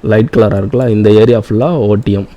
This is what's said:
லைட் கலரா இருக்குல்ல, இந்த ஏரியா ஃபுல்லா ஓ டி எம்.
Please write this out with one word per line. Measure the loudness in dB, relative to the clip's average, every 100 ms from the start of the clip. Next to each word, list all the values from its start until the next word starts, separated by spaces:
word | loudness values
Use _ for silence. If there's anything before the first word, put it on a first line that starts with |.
லைட் | 0 0 0 0
கலரா | 0 -2
இருக்குல்ல, | -4 -2 -2
இந்த | 0 2
ஏரியா | 4 4 2 0
ஃபுல்லா | -2 -2
ஓ | -2 0 -2
டி | -2
எம். | -4 -6